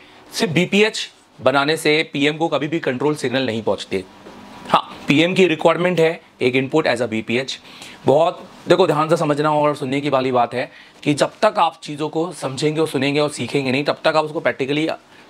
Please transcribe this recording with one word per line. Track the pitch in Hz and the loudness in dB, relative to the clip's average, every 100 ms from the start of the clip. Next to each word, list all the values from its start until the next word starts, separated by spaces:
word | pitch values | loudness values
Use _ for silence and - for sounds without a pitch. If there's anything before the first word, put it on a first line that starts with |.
| - - - | -20 -20 -14
सिर्फ | - 233 | -4 -2
बीपीएच | 147 175 196 214 208 - - _ - | 0 2 2 2 0 -10 -16 _ -4
बनाने | 127 139 143 160 | 0 2 2 0
से | 156 151 160 | 2 0 0
पीएम | 151 143 151 | 0 0 0
को | 165 | -2
कभी | 151 147 | -2 -2
भी | 165 | -4
कंट्रोल | 160 127 139 151 | -4 -2 -2 -2
सिग्नल | 135 123 127 | -2 -2 -2
नहीं | 113 | -2
पहुंचते। | 107 95 - 95 92 - - - - - - | -2 -4 -4 -6 -8 -14 -20 -20 -20 -18 -2
हाँ, | 165 - - - | 0 0 -6 0
पीएम | 139 170 | 2 4
की | 185 180 | 4 2
रिक्वायरमेंट | 156 175 165 180 175 | 4 2 2 2 2
है | 160 170 - - | 2 0 -8 -4
एक | 123 127 | 0 0
इनपुट | 135 151 160 | 0 0 2
as | 120 | 0
a | 120 | -2
बीपीएच। | 110 104 117 135 - - - - - - | -4 -2 -4 -4 -10 -16 -20 -20 -4 2
बहुत, | 135 165 190 - - - | 4 2 0 -10 -10 2
देखो, | 175 180 | 4 4
ध्यान | 151 156 | 2 2
से | 165 | 2
समझना | 156 147 151 | 2 0 0
और | 151 147 143 | 2 0 0
सुनने | 139 139 | -4 -4
की | 147 | 0
वाली | 139 131 | 0 2
बात | 123 117 | 0 0
है | 120 - - - - | -2 -8 -10 -20 -6
कि | - | -2
जब | 143 - - | 0 -2 0
तक | 214 202 | 0 2
आप | 170 - | 0 -2
चीज़ों | - 147 151 | -10 -8 -6
को | 160 170 | -4 -6
समझेंगे | 170 139 135 151 151 | -6 -8 -4 -2 0
और | 156 | -2
सुनेंगे | 147 135 143 | 0 0 0
और | 147 | 0
सीखेंगे | 143 123 143 135 | -2 -4 -2 0
नहीं, | 127 | 0
तब | 147 - | -2 -2
तक | 160 156 | 0 0
आप | 156 | -2
उसको | 151 | -4
प्रैक्टिकली | 139 117 131 147 156 - _ - | -4 -2 -2 -2 -2 -6 _ -20